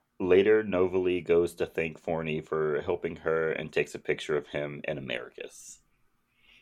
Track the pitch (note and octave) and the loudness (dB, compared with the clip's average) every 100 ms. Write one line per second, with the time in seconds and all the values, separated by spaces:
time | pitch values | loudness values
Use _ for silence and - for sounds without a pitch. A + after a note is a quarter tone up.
0 | _ - F#2 F#2 G2+ A2 G#2+ F#2 F#2 F#2 | _ -4 2 4 6 4 4 2 2 2
1 | F2+ F2+ D#2 E2+ E2+ - E2+ - E2 D2+ | 2 0 4 4 4 0 -4 -2 -4 -4
2 | - E2 D#2+ D#2 D#2 D#2 D#2 C#2+ F#2+ F2 | -4 -2 -2 -4 -2 -2 0 0 0 -2
3 | E2+ E2 E2 D#2+ D#2+ C#2 D#2 - D2+ - | -4 -4 0 2 2 -2 -2 -2 -2 -2
4 | - D#2 - D2+ - D2 D2 D2 - D2 | -2 -2 0 -2 -2 -4 -4 -6 -6 -6
5 | B1+ A#1+ A#1+ - - - - - _ _ | -6 -6 -8 -12 -14 -16 -20 -20 _ _
6 | _ _ _ _ _ - | _ _ _ _ _ -20